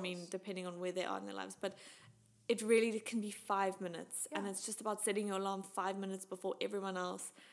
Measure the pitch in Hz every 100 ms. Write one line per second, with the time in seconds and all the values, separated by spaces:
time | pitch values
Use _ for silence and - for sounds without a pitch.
0 | 185 180 175 185 202 185 180 175 180 180
1 | 175 196 196 196 190 - 196 - - -
2 | - - - - - 226 214 226 226 214
3 | - 233 208 - - 196 196 185 180 165
4 | 180 - - 302 202 - - 208 220 208
5 | 220 202 208 190 196 196 190 - 185 190
6 | 196 190 - 190 196 - 202 202 190 185
7 | 180 190 - - -